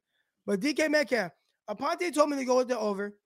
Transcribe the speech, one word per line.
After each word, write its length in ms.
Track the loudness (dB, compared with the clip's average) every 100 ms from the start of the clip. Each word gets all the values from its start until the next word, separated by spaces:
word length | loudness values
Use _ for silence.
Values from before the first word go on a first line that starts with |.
| _ _ _ _ -4
But 160 | -2
D 120 | 0
K 140 | 0 2
Metcalf, 460 | 2 2 0 -2 -8 _ _ -12
Aponte 440 | -6 -4 -2 0
told 160 | 2 2
me 80 | 2
to 80 | 2
go 100 | 2
with 140 | 2
the 100 | -2
over, 340 | -2 -4 -6 -12